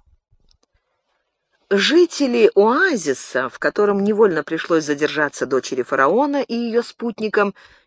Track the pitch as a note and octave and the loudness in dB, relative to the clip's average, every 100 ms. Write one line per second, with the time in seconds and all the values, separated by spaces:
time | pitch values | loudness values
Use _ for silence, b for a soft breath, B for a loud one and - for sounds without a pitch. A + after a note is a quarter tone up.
0 | _ _ _ _ _ _ _ _ _ _ | _ _ _ _ _ _ _ _ _ _
1 | _ _ _ _ _ _ _ G3 F#3+ E4 | _ _ _ _ _ _ _ 0 2 4
2 | E4+ - C#4 A#3+ G#3+ - G#3+ C4+ F#4 B3 | 2 2 0 4 4 6 4 4 0 0
3 | D3+ B2+ - B2+ B2+ - - - G#3 G3+ | -4 -6 -6 -6 -6 -4 -4 0 0 0
4 | G3+ G#3 G#3+ D#3 C#3+ D#3+ - E3 D3 C#3+ | 0 2 2 2 -4 -8 -2 -2 0 -2
5 | D3 C#3+ C#3+ - B2+ C3 - B2+ A#2+ C3+ | -2 -2 -4 -4 -2 -2 -2 -6 -4 0
6 | C#3 G#3+ C#4+ C#4+ - A#3 A#3 A3+ A#3 - | 2 2 0 -2 -4 -6 -2 -4 -4 -8
7 | A#3 - G#3+ G#3 G3+ b b b | -10 -6 -4 0 -2 b b b